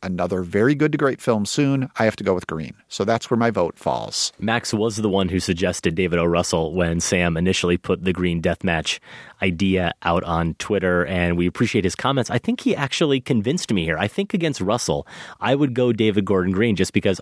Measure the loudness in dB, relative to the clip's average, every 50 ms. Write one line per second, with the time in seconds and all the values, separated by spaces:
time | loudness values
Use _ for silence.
0 | -6 -4 -2 -2 -2 0 -2 -2 -2 0 2 2 4 4 4 2 0 0 0 0
1 | 0 0 -2 -2 0 0 0 0 0 -2 0 0 2 2 2 0 -2 -2 -2 0
2 | 2 2 0 0 0 0 0 0 -2 -6 -6 -6 -8 -10 -12 -18 _ -8 -4 -2
3 | 0 0 0 0 0 0 0 2 2 2 2 0 0 -2 -2 -4 -2 -2 -2 -2
4 | -4 -6 -4 -4 -4 -4 -6 -6 -2 -2 -2 -2 -2 -2 -2 -2 -2 -2 -2 -2
5 | 0 0 2 2 2 2 0 0 0 0 -2 0 0 -2 -2 0 -2 -2 0 0
6 | 0 0 2 2 2 2 2 2 0 0 0 0 0 0 0 0 2 2 0 0
7 | 0 0 2 2 2 2 2 2 2 0 0 2 2 0 0 0 0 -2 -2 -2
8 | 0 -2 -2 0 0 -2 0 0 0 -2 -2 -2 -2 -2 -2 0 -2 -4 -6 -8
9 | -10 -18 -20 -20 -20 -18 -8 -4 -2 -2 0 2 2 2 2 2 0 -2 -4 -2
10 | -2 0 0 0 0 0 0 0 0 -2 -2 -4 -4 -2 0 0 2 2 2 2
11 | 2 0 0 0 2 2 2 2 0 0 0 0 -2 0 2 0 0 0 -2 -2
12 | -2 0 0 0 -2 0 -2 -2 -2 -2 -4 -2 0 -2 -2 -2 -2 -2 -2 0
13 | 0 2 0 0 0 0 0 0 0 0 -2 -2 -2 -2 0 0 0 0 0 0
14 | -2 -2 -2 -4 -4 -2 -2 -2 -2 -2 -2 -2 -2 0 0 0 0 -2 -2 -2
15 | -4 -8 -14 -18 -18 -18 -10 -4 0 0 2 2 2 0 2 2 2 2 2 2
16 | 2 2 2 2 2 2 2 2 2 2 2 2 2 2 2 2 0 0 0 0
17 | 2 0 0 0